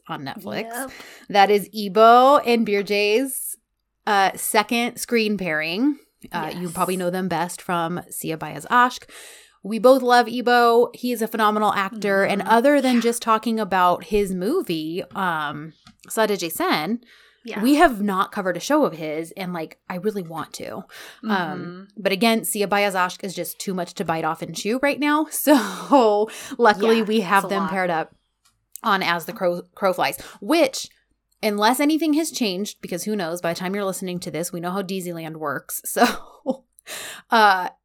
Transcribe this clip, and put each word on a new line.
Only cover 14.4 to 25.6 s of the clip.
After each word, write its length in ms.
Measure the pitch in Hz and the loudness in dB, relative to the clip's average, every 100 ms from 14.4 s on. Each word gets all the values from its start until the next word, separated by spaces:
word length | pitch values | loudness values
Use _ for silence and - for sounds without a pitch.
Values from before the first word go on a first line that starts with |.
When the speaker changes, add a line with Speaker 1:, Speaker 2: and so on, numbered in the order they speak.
| 185 370 262 165 156 175 196 208 | -2 -2 -2 -4 -6 -8 -8 -6
Speaker 1:
um, 580 | 185 160 147 147 160 - _ _ - | -4 -2 -4 -8 -14 -18 _ _ -6
Sada 300 | - 220 196 | 0 0 0
Jason, 640 | 175 - 359 185 160 233 _ _ _ _ | -4 -4 -2 -2 -2 -6 _ _ _ _
Speaker 2:
Yeah. 180 | 226 208 | -12 -2
Speaker 1:
we 140 | 233 294 | 2 6
have 260 | 339 214 | 4 4
not 300 | 208 190 - | -2 -2 -4
covered 240 | - 185 170 | -4 -4 -4
a 40 | |
show 240 | - 302 220 | 0 2 2
of 80 | |
his. 380 | 160 156 151 165 - | -2 -8 -8 -8 -10
And, 180 | 185 | -8
like, 260 | 175 156 - - | -8 -10 -14 -12
I 60 | 185 | -8
really 260 | 202 196 | -6 -6
want 300 | 165 160 147 | -8 -10 -12
to. 300 | - - 110 - - - - | -12 -12 -12 -14 -18 -20 -12
Speaker 2:
Mm-hmm. 80 | 220 | -4
Speaker 1:
Um, 560 | 196 165 180 175 180 196 - | -4 -4 -6 -10 -14 -18 -4
but 140 | 190 | -2
again, 320 | 190 226 226 - | 2 2 2 0
Sia 220 | 208 202 | -2 0
Baez 260 | 202 202 185 | 2 0 0
Ashk 280 | 180 - | -2 -4
is 100 | 196 175 | -10 -8
just 240 | 165 - | -10 -8
too 140 | - | -8
much 200 | 185 175 - | -6 -6 -6
to 100 | 175 | -4
bite 180 | 160 160 | -2 -2
off 160 | 160 | -4
and 140 | 170 165 | -8 -8
chew 240 | 202 254 | -4 -2
right 180 | 285 277 | 0 0
now. 260 | 294 302 311 | 0 0 0
<laughs> 60 | |
So 960 | - 277 285 | 0 4 4